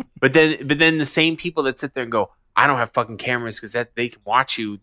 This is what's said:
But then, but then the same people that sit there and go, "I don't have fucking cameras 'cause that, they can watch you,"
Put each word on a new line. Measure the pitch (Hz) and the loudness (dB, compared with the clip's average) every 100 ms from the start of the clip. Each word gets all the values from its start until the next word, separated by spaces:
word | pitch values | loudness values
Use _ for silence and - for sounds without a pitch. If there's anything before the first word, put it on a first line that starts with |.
| - - | -14 0
But | 131 | 4
then, | 156 156 151 143 | 6 4 2 -4
but | 147 | 2
then | 160 160 | 2 2
the | |
same | 139 165 160 160 | 0 0 0 0
people | 175 160 | -6 -2
that | 135 127 | -2 -4
sit | 143 | -8
there | 131 | -6
and | 120 | -4
go, | 117 95 _ _ | -2 -2 _ _
"I | - 139 | 2 4
don't | 127 | 2
have | 117 | 0
fucking | 127 117 107 | -2 -4 -6
cameras | 123 123 117 110 | -4 -4 -4 -10
'cause | 107 | -8
that, | 120 120 - | -6 -6 -4
they | 120 | -6
can | - | -6
watch | 101 120 135 - | 0 0 0 -4
you," | 107 101 | -6 -4